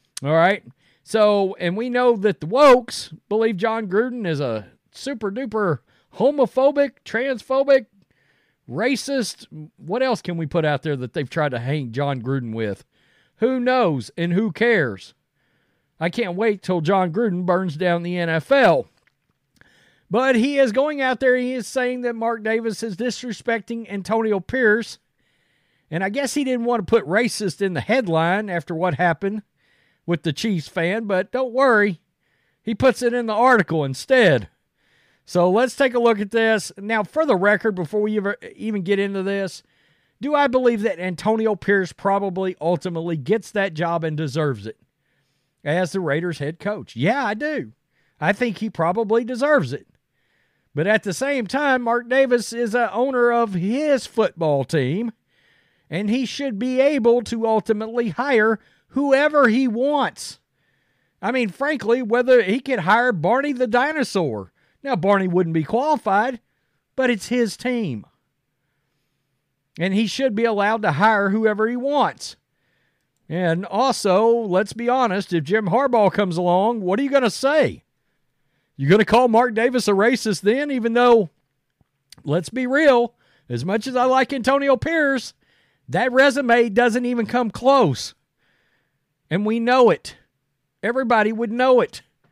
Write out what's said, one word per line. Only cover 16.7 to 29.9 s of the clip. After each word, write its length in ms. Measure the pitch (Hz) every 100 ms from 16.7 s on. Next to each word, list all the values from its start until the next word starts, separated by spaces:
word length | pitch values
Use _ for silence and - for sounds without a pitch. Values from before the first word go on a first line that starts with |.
| 180
John 300 | 156 196 180
Gruden 340 | 165 233 180 180
burns 320 | 180 190 147
down 240 | 180 175
the 160 | 175 175
N 120 | 170
F 220 | 160 -
L. 360 | 277 226 147 - _ _ _ _ _ _ _ _ _ _ _ -
But 260 | 202 262 247
he 220 | 262 277
is 140 | 269
going 300 | 214 294 294
out 180 | 262 254
there, 180 | 262 254
he 160 | 247
is 140 | 254 208
saying 340 | 269 247 254
that 140 | 247 233
Mark 260 | 226 226
Davis 400 | 214 226 226 202
is 160 | 226 180
disrespecting 880 | 247 - 247 202 - 233 - 233 220
Antonio 480 | 202 180 226 220 202
Pierce. 580 | - 262 226 220 220 - _ _ _ _ _ _ _ _ _
And 120 | 160
I 60 | 196
guess 240 | 226 277
he 100 | 294
didn't 220 | 262 254 233
want 140 | 240
to 120 | 180
put 140 | 226 147
racist 560 | 196 240 - 202 -
in 140 | 196 165
the 60 |
headline 680 | 123 254 202 160 165 190 214
after 240 | 175 -
what 220 | 165 180 143
happened 480 | 175 165 196 214 - _ _ _ _